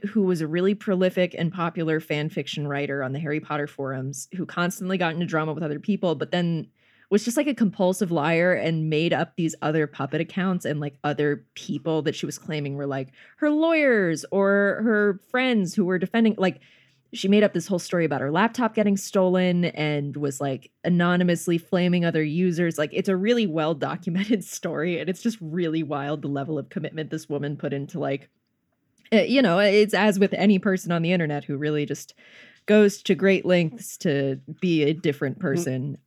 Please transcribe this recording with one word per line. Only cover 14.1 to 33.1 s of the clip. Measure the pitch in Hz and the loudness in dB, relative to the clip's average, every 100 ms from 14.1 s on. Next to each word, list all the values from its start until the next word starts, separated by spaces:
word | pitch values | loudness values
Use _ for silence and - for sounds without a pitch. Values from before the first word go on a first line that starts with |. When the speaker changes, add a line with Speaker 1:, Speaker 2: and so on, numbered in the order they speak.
| 156 - | -2 -2
Speaker 1:
or | 196 196 202 202 - | 2 4 4 2 2
her | 226 214 208 190 _ | 2 2 2 0 _
friends | 254 254 226 180 | -2 2 2 0
who | - 180 | 0 0
were | 185 | 0
defending, | 180 233 220 214 | 0 2 2 4
like, | 185 - _ _ _ _ _ | 0 0 _ _ _ _ _
she | - 196 | -4 4
made | 208 | 6
up | 208 | 6
this | 175 165 | 2 -2
whole | 180 | -4
story | - 175 156 | 0 0 0
about | 143 | 0
her | 135 | 0
laptop | 165 226 240 226 220 | 2 2 0 -2 2
getting | 208 196 | 2 0
stolen | - 202 185 185 180 175 175 | 0 2 2 4 2 2 0
and | - 151 147 143 147 | 0 -2 0 -2 -4
was, | 143 135 | -4 -4
like, | 139 131 - _ | -4 -4 -10 _
anonymously | 170 175 175 180 175 170 - 170 | 0 2 4 2 2 0 0 -2
flaming | - 180 180 175 170 | 0 0 2 2 2
other | 160 | 0
users. | 151 165 185 165 170 165 | 0 0 0 2 0 0
Like, | 151 | -2
it's | - 196 | -2 0
a | 185 | 0
really | 208 240 202 | 2 2 2
well-documented | 160 156 147 143 175 185 175 208 214 | 0 -2 -2 -4 -6 -4 -4 0 -2
<laughs> | - | -2
story, | - 175 143 175 165 | -10 -8 -4 -4 -4
and | 156 | -4
it's | 180 | -4
just | 233 226 | -4 -6
really | 156 175 165 160 | -8 -4 -2 -2
wild | 147 143 143 151 | -2 -4 -4 -6
the | 143 | -4
level | 139 139 151 | -6 -4 -6
of | - | -6
commitment | - 147 160 151 | -8 -8 -8 -8
this | 160 - | -8 -6
woman | 143 147 143 | -6 -4 -6
put | 147 | -6
into, | 139 139 139 | -6 -8 -6
like, | 143 139 - _ _ _ _ _ _ _ - | -4 -6 -8 _ _ _ _ _ _ _ 2
uh, | 214 | 2
you | 180 269 | 4 4
know, | 214 175 | 4 4
it's | 202 208 208 185 | 6 6 4 4
as | 214 190 | 2 4
with | 196 - | 2 4
any | 202 185 | 4 4
person | 202 185 170 | 2 -2 0
on | 170 | 0
the | 165 | 2
internet | 185 151 147 | 2 0 -2
who | 139 139 | -4 -4
really | 151 151 147 | 0 0 -2
just | 143 - _ - - - _ - | -6 -10 _ -20 -20 -20 _ 4
goes | 214 208 202 | 6 6 4
to | - | 0